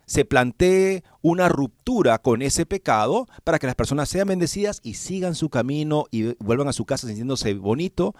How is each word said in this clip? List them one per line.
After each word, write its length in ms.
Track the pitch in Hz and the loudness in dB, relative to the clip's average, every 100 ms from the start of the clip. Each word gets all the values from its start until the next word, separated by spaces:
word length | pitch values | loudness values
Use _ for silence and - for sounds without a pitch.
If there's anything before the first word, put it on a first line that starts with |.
| - | -6
se 160 | - | -2
plantee 800 | 135 135 123 - 180 190 190 185 - _ | 2 2 2 2 2 4 2 -2 -8 _
una 260 | 160 175 180 | 0 4 2
ruptura 720 | 139 135 _ - 247 139 113 | 2 -2 _ -4 2 4 4
con 240 | - 113 | 2 2
ese 240 | 139 147 165 | 0 -2 -2
pecado 600 | 196 - 110 110 202 262 - | -2 0 2 2 0 -4 -8
para 140 | - 156 | -2 0
que 80 | 135 | 0
las 80 | |
personas 340 | 120 117 139 139 | -2 -2 -2 -2
sean 200 | 180 196 | -2 -2
bendecidas 520 | 185 175 196 208 202 | 0 -2 -2 -4 -4
y 100 | 117 | -12
sigan 400 | 101 - 190 180 | -12 -8 -4 -4
su 160 | 160 156 | -2 -2
camino 560 | 127 120 147 151 151 - | -2 -2 -2 0 0 -2
y 240 | 113 110 120 | -2 -4 -4
vuelvan 320 | 104 117 143 | -2 0 0
a 60 | |
su 120 | 120 110 | -4 -4
casa 220 | 131 120 | -6 -6
sintiéndose 480 | 104 120 131 113 101 | -8 -6 -4 -2 -2
bonito 580 | 98 120 180 - 185 | -2 -2 -2 -2 -2